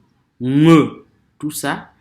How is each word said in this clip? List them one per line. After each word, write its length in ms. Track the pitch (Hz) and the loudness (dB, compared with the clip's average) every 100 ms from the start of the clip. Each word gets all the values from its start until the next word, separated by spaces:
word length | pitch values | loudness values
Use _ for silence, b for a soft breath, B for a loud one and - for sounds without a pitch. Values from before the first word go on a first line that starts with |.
| _ _ _ _ | _ _ _ _
nge, 640 | 127 139 160 160 117 - _ _ _ _ | -4 0 4 4 2 -6 _ _ _ _
tout 140 | 151 | -12
ça, 400 | - 143 185 - _ | -10 -10 -10 -14 _